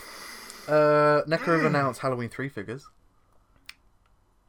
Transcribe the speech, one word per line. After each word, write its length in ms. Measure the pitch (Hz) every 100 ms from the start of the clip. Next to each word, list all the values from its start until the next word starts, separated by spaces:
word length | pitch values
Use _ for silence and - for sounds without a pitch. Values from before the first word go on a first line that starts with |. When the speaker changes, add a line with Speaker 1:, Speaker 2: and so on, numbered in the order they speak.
| - - - - - - -
Speaker 1:
Uh, 540 | 151 151 151 147 147 147
Necro 300 | 160 165 165
have 80 |
Speaker 2:
<clears throat> 0 |
Speaker 1:
announced 360 | 156 143 135 117
Halloween 280 | 135 123 117
three 220 | - 135
figures. 360 | 110 101 131 - _ _ _ _ _ _ _ - - _ _ _ _ _ _